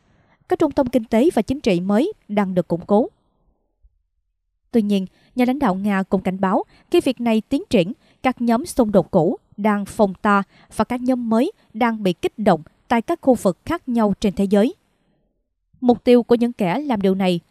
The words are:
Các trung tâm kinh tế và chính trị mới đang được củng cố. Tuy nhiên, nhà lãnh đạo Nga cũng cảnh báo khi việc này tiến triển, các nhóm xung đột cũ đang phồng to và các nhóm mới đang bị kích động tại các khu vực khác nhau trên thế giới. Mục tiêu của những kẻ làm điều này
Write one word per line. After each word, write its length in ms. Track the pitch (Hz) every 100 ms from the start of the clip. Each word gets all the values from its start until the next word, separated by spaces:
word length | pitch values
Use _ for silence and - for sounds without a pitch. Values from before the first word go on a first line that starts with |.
| _ _ _ _ -
Các 100 | 370
trung 120 | 302
tâm 160 | 285 247
kinh 180 | 247 220
tế 240 | 226 320
và 80 | 247
chính 200 | - 277
trị 180 | 226 175
mới 340 | 185 208 370 - -
đang 280 | 208 190 180
được 120 | -
củng 180 | 170 -
cố. 220 | 208 359 _ _ _ _ _ _ _ _ _ _ _ _ _ _ _ _
Tuy 100 | 240
nhiên, 240 | 202 196 185 _ _ 247
nhà 100 | 247
lãnh 140 | 285
đạo 160 | 240 190
Nga 280 | 208 190
cũng 180 | 185 190
cảnh 180 | 185 190
báo 240 | 190 226 - _ -
khi 100 | 349
việc 200 | 277 240
này 200 | 233 220 -
tiến 140 | 277 415
triển, 240 | 202 170 - _ _
các 180 | 254 -
nhóm 240 | 233 233 349
xung 260 | - 214
đột 200 | 196 -
cũ 260 | 185 170 381 _ -
đang 280 | 214 202 190
phồng 280 | - 202 180
to 220 | 208 202 - _ _ -
và 80 |
các 180 | 214 240
nhóm 280 | 247 254 226
mới 220 | 226 339 - _
đang 300 | 220 233 220
bị 100 | 190
kích 260 | - 359 -
động 220 | 202 160 - _ -
tại 140 | 233
các 180 | - 339
khu 120 | 269
vực 240 | 233 196 - -
khác 240 | 339 -
nhau 240 | 233 208 190
trên 140 | 202
thế 100 | 185
giới. 320 | 196 202 247 - _ _ _ _ _ _ _ _ _ -
Mục 220 | 247 220
tiêu 200 | 247 240
của 120 | - 233
những 180 | 240
kẻ 260 | 240 180 220
làm 220 | 302 208
điều 140 | 196 190
này 240 | 185 170 _